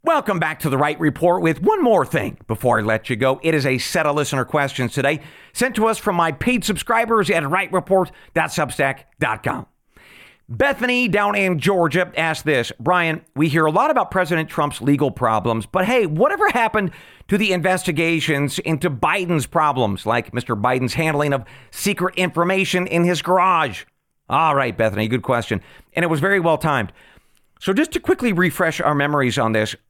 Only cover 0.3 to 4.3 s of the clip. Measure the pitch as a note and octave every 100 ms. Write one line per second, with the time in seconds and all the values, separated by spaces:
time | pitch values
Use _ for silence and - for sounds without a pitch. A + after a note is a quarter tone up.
0.3 | F#3+ D#3+ D#3 D#3 C3 D3 D#3+ D#3 C#3 E3+
1.3 | F3+ E3 D#3+ G3+ G#4+ C4 G3 B2+ D3+ G#2
2.3 | - - A2 B2+ A2 G#2 A2 - A#2 C3
3.3 | C3 D#3+ D#3 C3+ C3 - F3 D3+ D3 C#3+